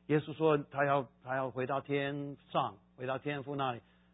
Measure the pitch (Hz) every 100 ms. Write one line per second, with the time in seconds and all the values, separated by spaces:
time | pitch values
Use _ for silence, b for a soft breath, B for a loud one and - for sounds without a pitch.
0 | - 151 151 151 160 147 139 135 143 143
1 | 123 _ 127 135 131 127 127 139 139 143
2 | 139 143 143 139 - 160 127 95 _ -
3 | 127 131 147 143 135 143 131 117 - _
4 | _